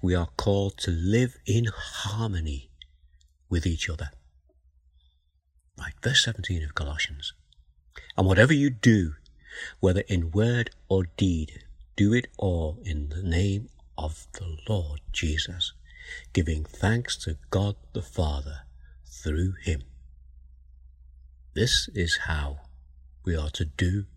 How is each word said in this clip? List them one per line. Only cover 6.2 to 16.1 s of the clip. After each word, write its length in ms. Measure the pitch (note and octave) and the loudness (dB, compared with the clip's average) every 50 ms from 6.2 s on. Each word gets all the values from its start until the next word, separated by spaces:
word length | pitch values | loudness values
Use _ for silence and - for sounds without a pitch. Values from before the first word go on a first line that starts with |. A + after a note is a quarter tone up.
| - | 2
seventeen 400 | A2+ A2 - F2+ - F#2 E2+ D2+ | 2 0 -4 -4 -4 -2 -2 -2
of 100 | D2 - | -4 -4
Colossians. 600 | - D#2 C#2+ D2 D2 - - - C#2+ - - - _ - _ _ _ - _ _ _ _ _ _ - - - - - | -4 -4 -4 -4 -4 -4 -6 -6 -10 -12 -14 -14 _ -20 _ _ _ -20 _ _ _ _ _ _ -20 -20 -10 0 2
"And 80 | F#2+ | 4
whatever 280 | F#2 F#2+ F2 A2 C3 D#3+ | 4 8 6 8 6 6
you 180 | C#3+ C#3+ C#3+ | 4 4 2
do, 460 | C3 A2 - B2 A2 G#2 F2+ D#2+ D2+ - - - - - - - - - - - - - | 0 4 6 8 8 8 6 2 -2 -8 -16 -20 -20 -20 -20 -20 -16 -14 -14 -14 -8 0
whether 200 | - F#2+ F2 F#2+ | 2 4 4 2
in 300 | - - G#2 F2+ E2+ E2 | 0 0 0 0 0 0
word 400 | D#2+ G2+ G#2+ A#2 A#2+ A#2+ A#2 - - - - - | 2 2 2 4 2 2 0 -2 -6 -16 -4 0
or 160 | A#2 - F2+ | 0 0 0
deed, 600 | E2+ - - G#2 F#2+ F2 D#2+ D#2 - - - - - - - - - - | -2 0 0 2 2 2 0 -2 -6 -10 -18 -18 -18 -20 -20 -20 -18 0
do 160 | - G2+ G2+ | 2 4 4
it 140 | A2 B2 B2 - - - | 4 2 0 -2 -8 -4
all 440 | - F#2+ F2+ E2+ D#2+ D#2 D#2 - - | -2 0 0 0 0 -2 -4 -6 -6
in 260 | - E2 D2+ D2 D2 | -4 -4 -4 -4 -4
the 120 | D2+ E2+ | -6 -4
name 480 | F#2+ F2+ E2 F2 G2+ G2+ G2 G2+ A2 - - - - - - - | -2 0 2 2 2 2 0 -2 -4 -8 -16 -20 -20 -16 -10 -6
of 260 | D#2+ D#2 D#2 - - - | -6 -6 -6 -8 -14 -18
the 280 | - - F#2+ E2+ E2 D2+ - - | -14 -12 -10 -10 -10 -12 -4 -2
Lord 340 | A2 G2 E2+ D2+ D2 D2 - - - | -2 -2 -2 -4 -8 -10 -8 -6 -6
Jesus, 600 | - - D#2+ D2+ D2+ - - F2+ F2+ - - - - - - - - - - | -2 -2 0 0 0 -2 -4 -4 -6 -6 -6 -6 -14 -20 -20 -20 -20 -16 -14